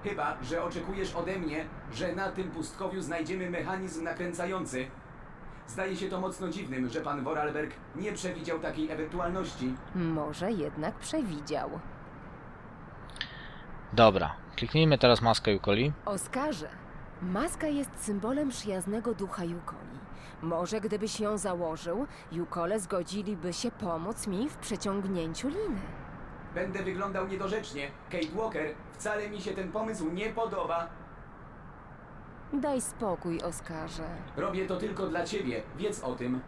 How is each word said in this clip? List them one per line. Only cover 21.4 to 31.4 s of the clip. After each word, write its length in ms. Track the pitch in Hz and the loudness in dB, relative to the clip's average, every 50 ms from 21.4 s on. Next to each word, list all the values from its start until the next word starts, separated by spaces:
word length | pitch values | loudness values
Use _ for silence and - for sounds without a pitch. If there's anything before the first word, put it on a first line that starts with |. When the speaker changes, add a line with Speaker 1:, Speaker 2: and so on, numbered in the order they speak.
| - 202 180 175 175 165 160 156 - 170 170 208 277 285 - - - - | 2 0 0 2 2 0 0 -2 -2 0 0 0 0 -2 -4 -12 -12 -6
Speaker 2:
Jukole 480 | - 165 170 160 - 180 170 170 202 220 | -2 -2 -2 0 0 0 2 2 2 2
zgodziliby 760 | 190 170 208 190 175 - 175 208 208 185 214 175 160 180 - | 0 0 0 0 0 0 -2 -4 -2 -2 -2 -2 -2 -2 -2
się 180 | - - 240 | 0 -2 -2
pomóc 560 | - - 214 180 170 160 165 190 233 - - 220 | -2 -2 -2 0 0 0 0 -2 -4 -4 -2 0
mi 220 | 190 180 233 302 | 0 2 0 0
w 80 | - - | -2 -4
przeciągnięciu 880 | - - 220 185 - 208 196 202 196 196 196 180 165 160 165 - - 262 | -4 -4 -4 -2 0 0 0 0 0 0 0 2 0 0 -2 -2 -2 -2
liny. 340 | 302 392 440 403 262 190 190 160 147 - - - - - - - - - - - - | 0 0 0 0 0 -2 -2 -4 -8 -8 -10 -10 -10 -12 -12 -12 -12 -12 -12 -6 -4
Speaker 1:
Będę 300 | 180 185 190 185 196 185 | -2 -2 -2 -2 -2 -2
wyglądał 440 | 190 180 180 202 202 190 190 190 196 | -2 -2 0 -2 0 0 0 0 0
niedorzecznie. 640 | 190 185 196 185 202 226 - - - 143 139 143 - - - - | -2 -2 0 0 0 0 -2 -4 -6 -4 -6 -6 -6 -10 -10 -4
Kate 260 | - 180 160 156 160 | -2 0 0 0 0
Walker, 400 | 202 220 220 175 151 156 151 151 - - - | 0 0 0 0 0 -2 -2 -2 -6 -10 -14
wcale 380 | - - - 214 208 208 208 208 | -12 -4 -2 0 0 0 0 -2
mi 120 | 208 202 | -4 -4
się 100 | 180 202 185 | -4 -4 -2
ten 180 | 190 190 180 | -2 -2 -2
pomysł 400 | 160 214 220 220 220 180 170 160 | 0 0 0 0 0 0 0 0
nie 180 | 170 185 208 226 | 0 0 0 0
podoba. 580 | 220 240 226 226 202 190 170 165 170 170 170 170 - - - - - - - - - - | 2 2 0 2 2 0 2 2 2 2 2 0 -6 -10 -12 -14 -14 -14 -14 -14 -14 -14